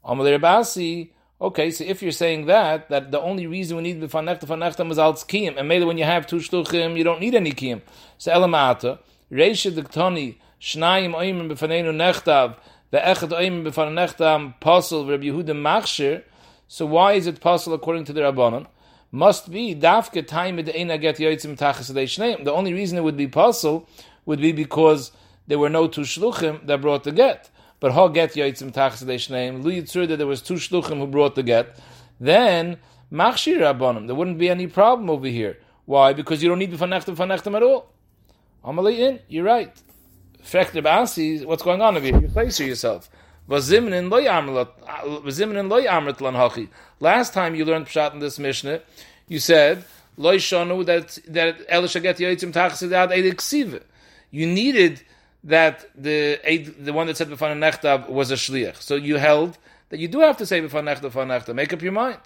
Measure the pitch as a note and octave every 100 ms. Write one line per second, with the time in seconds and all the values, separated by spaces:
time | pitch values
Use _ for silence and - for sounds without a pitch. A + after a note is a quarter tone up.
0 | - B2 C#3 C#3+ E3 G#3 A#3 F#3 E3+ E3+
1 | E3 _ _ _ F#3 D#3+ D#3+ D#3+ D#3+ F#3+
2 | F#3 C#3+ E3+ D#3+ D3+ G#3 E3+ D#3 D#3 C#3+
3 | C3+ C#3+ E3 F#3+ E3 F#3 F3 E3 E3+ E3
4 | D#3 D#3+ D#3 F3 C#3+ D#3+ E3+ D#3+ E3 D#3+
5 | D#3 D#3 - G3 F#3+ C3+ C#3+ F3+ E3+ E3
6 | D#3 E3+ D3+ E3+ D#3 F3+ D#3+ F3 E3 E3
7 | E3 E3 G#3+ A#3+ E3 B2+ C3 A2 - -
8 | - _ - F3 F3+ D#3+ C3 B2 B2 C3+
9 | _ _ _ B2+ F3+ A3 G3 D#3+ C#3+ D3+
10 | F3+ F3 C3 - _ _ - D#3 E3 F#3+
11 | F3+ E3 F#3 F3+ E3 C#3 D#3 E3 E3 D#3
12 | F3 F3 - C#3+ B2 A2+ _ _ _ C#3
13 | F#3 F#3 E3 E3+ F#3 F3 D#3 D3 D3+ D#3+
14 | F3 - D#3+ D#3 C#3+ - D#3 F3 - D#3+
15 | C#3 C#3+ C#3+ D3 D#3 D3 D3 G3+ G#3+ -
16 | C#3+ E3 _ _ - _ _ - D#3 D#3+
17 | G3 G3+ E3+ D3+ E3+ F3 E3+ D#3+ D#3+ E3
18 | C#3+ D3 C#3+ C3 A#2+ A#2+ D#3 _ _ _
19 | _ C3 F#3 - - F#3 A#3 D#3 E3 G#3+
20 | - F3 C#3+ D#3 F#3 F3 D#3+ D#3+ F3 D#3
21 | D#3 D3+ D#3 D#3 D3+ C3+ C#3+ C#3 B2+ C3+
22 | C3+ - - - C#3 D#3 F#3+ F3 G3 F3
23 | D#3+ C#3+ C#3 D3 A3 A3+ D#3 D#3+ - -
24 | - _ - D3+ D#3 D#3 D3+ D3+ D#3+ D3+
25 | C3 _ _ _ - D3 D3 D#3+ D#3+ D3+
26 | C#3 - A3 - D#3+ D3+ C#3 C#3+ D3 C#3+
27 | D3 D3+ - - _ _ _ _ C3+ C3
28 | F#3 D#3 D#3+ D3 C#3 C3 C3+ C#3 C3+ A2+
29 | B2+ B2+ - B2+ B2+ C3 D3 F3+ D3+ F3+
30 | F3 D3+ D3 C3 - F3+ - F3+ D#3 D3
31 | C#3 C#3 C#3+ C3+ B2 A#2 A#2+ - - -
32 | _ _ B2+ F#3+ A#3+ E3+ E3+ E3+ _ _
33 | _ D3+ G#3+ - D#4 F4 D3+ B2+ B2+ A#2
34 | A2 C3 F3+ E3 F3 F3+ F3+ F#3 G#3+ B3
35 | F#3+ D3 C3 A#2 G#2 - _ _ - C#3
36 | C3+ C#3+ C#3 D#3 E3+ F3 F#3+ E3+ F3+ F#3
37 | G3 E3 F#3 F#3+ G#3 G#3 B3 C4 - _
38 | _ _ _ _ _ _ B2 D#3+ G3+ A#3
39 | B3+ C4 _ D#3 F#3 A#3 F#3 _ _ _
40 | _ _ _ _ - F3+ F#3 D#3+ D3+ F3+
41 | B3 - D#3 D#3 C#3+ D#3+ F3 F#3 A3 E3+
42 | C3+ B2 - - A#3 - C3+ B2 A#2 F#2
43 | - _ _ _ - C#3+ C3 G#3 A#3 F3+
44 | F3+ A#3 C#4 F3 C#3 C3 B2 _ - D3
45 | D3 D3 C#3+ C#3 G#3+ G3+ G3 A#3 B3+ E3+
46 | C#3+ C3+ C3+ B2+ B2 A#2 G#2 _ - _
47 | D#3 A3+ A#3+ F#3+ E3+ D#3+ D#3 D#3+ D3 D#3
48 | D3 D3 C#3+ C3+ C#3 C3+ C#3 - _ -
49 | - _ _ D#3+ - D#3+ D3 F3+ - -
50 | _ - D#3 F#3+ - F3+ F3 F#3 F3 E3+
51 | E3+ - - D#3+ E3 E3 - F3 F3+ F3
52 | F3+ F3 F3+ F3 F3 E3 F3+ - F3+ F#3
53 | F#3 F#3 F#3 F3+ - D4 A3+ A#2+ _ _
54 | _ _ _ C#3+ E3 F#3 B3+ B3 F3 C#3
55 | _ _ _ _ D3+ D#3+ D#3+ D#3 - -
56 | C#3+ D3+ D3 C#3+ D#3 D#3+ D3+ D#3 C#3+ D3+
57 | E3 D#3 D#3 C#3+ D3+ D3+ D#3 D3+ D3 C3+
58 | B2 C3 C3 C3 - C3+ G2+ - - C#3+
59 | C#3+ D3 D3+ D3+ E3+ E3+ _ _ _ D#3
60 | E3 B3+ D#4 - G3+ F3+ D#3 D3+ D3+ C3+
61 | C#3 B2+ C3 B2+ A#2 A#2+ D#3 F3 F3 G3+
62 | B3+ A3+